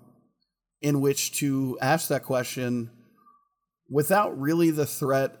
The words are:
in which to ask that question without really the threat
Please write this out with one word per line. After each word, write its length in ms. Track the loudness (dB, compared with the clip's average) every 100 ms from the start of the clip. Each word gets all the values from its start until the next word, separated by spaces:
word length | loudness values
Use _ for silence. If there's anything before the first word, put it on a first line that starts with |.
| -16 _ _ _ _ _ _ _
in 180 | 0 2
which 340 | 2 0 -4 -2
to 380 | 0 0 -2 -2
ask 260 | 0 0 0
that 140 | -4
question 680 | -2 -4 -2 -4 -4 -4 -6 -14 _ _ _ _ _ _ _ _ _
without 480 | 0 2 2 2 -2
really 340 | -2 2 2
the 140 | 2 -2
threat 520 | -2 0 0 0 -4